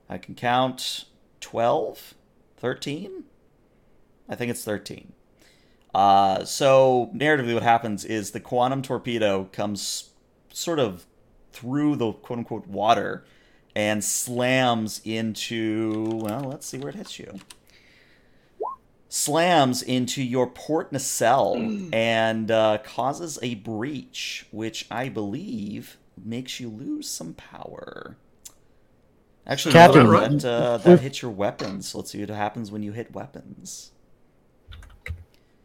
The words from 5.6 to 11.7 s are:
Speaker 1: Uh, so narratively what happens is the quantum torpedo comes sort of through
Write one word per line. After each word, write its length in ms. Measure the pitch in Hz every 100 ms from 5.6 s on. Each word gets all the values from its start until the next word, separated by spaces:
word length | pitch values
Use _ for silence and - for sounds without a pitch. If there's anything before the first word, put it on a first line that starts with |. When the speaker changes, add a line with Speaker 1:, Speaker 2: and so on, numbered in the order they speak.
| _ _ _
Speaker 1:
Uh, 500 | 95 98 98 98 95
so 680 | 90 - 139 135 131 123 120
narratively 400 | 117 151 147 120
what 80 | 113
happens 400 | 117 117 113 98
is 280 | 87 110 95
the 80 | 113
quantum 420 | - 123 123 135
torpedo 600 | 131 120 123 117 104 95 92
comes 560 | - 104 101 - - - _ _ _ _
sort 280 | - 170 156
of 260 | 113 90 - _ _ _ _
through 440 | - 117